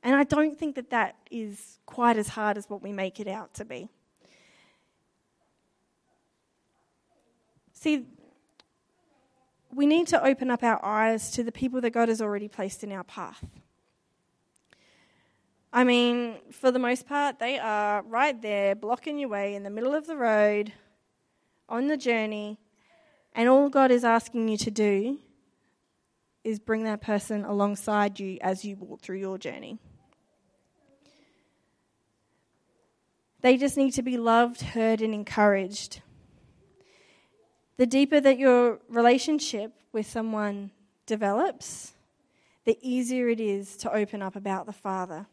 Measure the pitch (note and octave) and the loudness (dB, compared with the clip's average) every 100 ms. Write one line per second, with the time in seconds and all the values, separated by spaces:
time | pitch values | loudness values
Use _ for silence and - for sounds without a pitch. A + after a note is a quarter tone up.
0 | A#3 C#4 C#4 D4 D#4 D4 D#4 C4+ B3 A#3+ | 2 2 4 2 0 0 -6 -6 -4 -2
1 | G#3+ - _ A#3 G#3+ G3+ - - - - | -2 -4 _ -10 -10 -12 -20 -20 -18 2
2 | A#3+ A3+ G#3 - G#3 G#3 G3+ G3+ G3 G3+ | 4 4 0 -2 -2 -2 -6 -14 -10 -6
3 | F#3+ F#3 G#3 G3 - - A2+ B2 G3 _ | -8 -8 -10 -10 -12 -16 -14 -12 -14 _
4 | _ _ _ _ _ _ _ _ _ _ | _ _ _ _ _ _ _ _ _ _
5 | _ _ _ _ _ _ _ _ _ _ | _ _ _ _ _ _ _ _ _ _
6 | _ _ _ _ _ _ _ _ _ _ | _ _ _ _ _ _ _ _ _ _
7 | _ _ _ _ _ _ _ - D#4+ D4+ | _ _ _ _ _ _ _ -6 -2 -2
8 | A#3+ - _ _ _ _ _ _ _ _ | -2 -20 _ _ _ _ _ _ _ _
9 | _ _ _ _ _ _ _ B3+ C#4+ D#4+ | _ _ _ _ _ _ _ 0 4 4
10 | E4 E4+ C4+ C4+ B3+ A#3+ A#3+ A3 - G#3+ | 4 2 4 2 0 0 0 0 0 0
11 | A3 A3 - - A#3 - C4 B3+ A#3+ A#3 | 0 0 -4 -6 -6 -4 -6 -2 -2 0
12 | A#3 A3 G#3+ G3+ G#3 - G3 - G#3+ G3 | 0 0 -2 -4 -8 -8 -8 -8 -12 -12
13 | F3 - F3 - - - _ _ _ _ | -12 -12 -14 -14 -20 -20 _ _ _ _
14 | _ _ _ _ _ _ _ _ _ _ | _ _ _ _ _ _ _ _ _ _
15 | _ _ _ _ _ _ _ A#3+ B3+ A#3+ | _ _ _ _ _ _ _ 2 4 6
16 | A#3+ A#3+ A#3+ G#3 - - C4 B3+ B3 B3+ | 4 0 -4 -8 -18 0 2 2 0 -2
17 | - C#4+ C#4+ B3+ A#3 C#4 A3 G#3+ G#3 G#3 | -2 -2 -2 -2 -4 -4 -2 -2 0 -2
18 | A3 A3+ D4 A#3+ A3 G3+ G3+ G3+ G#3+ B3 | -2 0 0 0 -4 0 0 0 -2 -4
19 | - D4 C#4 G3+ G3+ G3+ G3+ G#3 B3 D4+ | -4 -6 -4 -4 -4 -6 -10 -6 -2 -2
20 | D#4 D#4 A#3+ G#3+ G#3 G#3 G#3+ - _ _ | -4 -2 2 4 4 2 -4 -10 _ _
21 | _ _ _ _ _ _ _ A#3 C#4 D4+ | _ _ _ _ _ _ _ -4 -2 -2
22 | B3+ A#3 A3 G#3+ G#3 G#3+ _ _ _ _ | 0 -2 -2 -6 -10 -12 _ _ _ _
23 | _ _ _ - A#3+ C4 C#4+ C4+ C4+ B3 | _ _ _ 0 6 6 6 4 6 6
24 | A#3+ A3+ - A#3+ A3+ G#3+ - G#3+ G#3 G3 | 4 2 0 -4 -2 -2 -4 0 2 2
25 | A3 C#4+ _ _ _ _ _ _ _ _ | 0 -6 _ _ _ _ _ _ _ _
26 | _ _ _ _ A3 G#3+ G#3+ A3 A3 G#3+ | _ _ _ _ -8 -8 -4 -4 -2 -6
27 | - G#3 - G#3+ G3+ G3+ G3+ G3+ - G#3 | -2 -2 -2 -6 -4 0 0 0 -2 0
28 | G#3 G3+ G3 F#3+ - F#3+ G#3 G3 F#3 - | 0 -2 -10 -6 -4 -4 -6 -12 -14 -16
29 | - F#3+ F#3+ F#3+ D3+ C#2 - A3 - - | -12 -10 -8 -8 -10 -12 -14 -16 -18 -20
30 | _ _ _ _ _ _ _ _ _ C#4 | _ _ _ _ _ _ _ _ _ _
31 | C#4+ _ _ _ _ _ _ _ _ _ | _ _ _ _ _ _ _ _ _ _
32 | _ _ _ _ _ _ _ _ _ _ | _ _ _ _ _ _ _ _ _ _
33 | _ _ _ _ B3+ B3+ C#4 C#4 C4+ C4 | _ _ _ _ 4 4 2 2 0 0
34 | B3 B3 A#3 A3+ A#3+ A#3+ - A#3 A3 A3 | -4 -2 4 4 4 0 -8 -2 0 0
35 | A3 G#3+ G#3 - G#3 G3 F#3+ G#3 - - | -2 -4 -6 2 4 4 -2 -10 -14 -16
36 | - - _ _ _ _ _ _ _ _ | -20 -20 _ _ _ _ _ _ _ _
37 | _ _ _ _ _ _ _ - B3+ C4 | _ _ _ _ _ _ _ 0 2 4
38 | C#4 D4+ C#4 B3 C4+ B3 A#3+ G#3+ _ A#3 | 4 6 6 6 6 6 4 0 _ 4
39 | A#3 B3 C#4+ D4+ D4+ G#3+ A3 _ _ A3 | 6 6 4 -2 -2 -6 -8 _ _ -8
40 | G#3 A#3 A3+ G#3+ G#3 G3+ G3+ _ _ _ | -6 -6 -4 -2 -4 -4 -10 _ _ _
41 | - G#3+ G#3 G#3 F4+ - - - - _ | -8 -2 0 2 0 -4 -14 -16 -18 _
42 | _ _ _ _ _ _ - A3+ B3+ B3 | _ _ _ _ _ _ -2 -2 0 -2
43 | A#3+ B3+ A#3+ A#3 A3 G3 G3 - A3+ G#3+ | -2 0 0 0 -2 -4 -8 -10 -4 -2
44 | G#3 G#3 G3 G3 G3 F#3+ - G3+ G3+ F#3+ | -2 -4 -8 -8 -6 -6 -6 -12 -8 -6
45 | F#3 E3 G3+ | -6 -10 -16